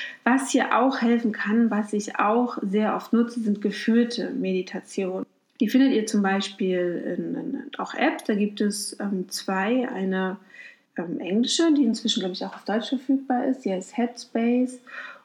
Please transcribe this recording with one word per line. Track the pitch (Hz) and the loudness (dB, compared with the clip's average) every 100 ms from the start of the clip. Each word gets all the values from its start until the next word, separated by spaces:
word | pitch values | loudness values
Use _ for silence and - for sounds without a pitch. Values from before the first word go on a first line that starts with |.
| - - | -8 -4
Was | - 269 269 | 2 2 2
hier | 269 - 214 | 2 4 4
auch | 262 262 | 2 2
helfen | 233 233 233 | 2 4 2
kann, | 208 202 220 226 | -2 0 4 4
was | 208 214 | 2 -2
ich | 208 208 - | -2 -4 -2
auch | 202 233 240 - | 2 2 0 -2
sehr | 202 202 214 185 | -2 0 0 -2
oft | - | 0
nutze, | 233 233 - | 2 2 0
sind | 214 202 | -2 0
geführte | 208 196 - 226 233 - 180 | -2 -2 2 4 4 0 -4
Meditationen. | - 185 185 185 202 - - 190 185 - _ _ - | -4 -2 -2 -2 -8 -8 -4 -4 -4 -8 _ _ -2
Die | 214 | 2
findet | 262 269 | 6 6
ihr | 208 214 | 4 2
zum | 208 | 2
Beispiel | 196 196 196 - 190 180 175 175 - 180 | 2 0 -2 -2 0 0 0 -2 -4 -4
in, | 170 - | -4 -6
in | - - - - | -6 -8 -8 -10
auch | 190 | -8
Apps. | - 262 320 | -2 -2 0
Da | - | -2
gibt | 208 208 - | 0 0 0
es, | 208 202 - - | -2 -2 -8 -8
ähm, | 202 196 180 | -4 -4 -4
zwei. | - - 190 196 254 240 | -8 -4 -2 0 0 -2
Eine, | 185 190 185 190 190 - - - - _ - | -4 -2 0 -2 -4 -12 -20 -20 -20 _ -10
ähm, | 170 - | -6 -6
englische, | 170 202 247 - 330 | -2 0 2 2 4
die | 285 | 4
inzwischen, | 240 220 214 214 | 4 2 0 0
glaub | 185 | -2
ich, | 185 | -4
auch | 190 | -8
auf | - | -10
Deutsch | - 214 226 | -4 -4 -2
verfügbar | 247 - 269 269 247 269 | -4 0 -2 0 0 0
ist. | 262 | -2
Die | 202 | -2
heißt | 185 190 - | -4 -4 -2
Headspace. | 240 240 - 226 233 247 247 - - - - - | -4 -4 -6 -2 2 2 0 -4 -16 -16 -16 -14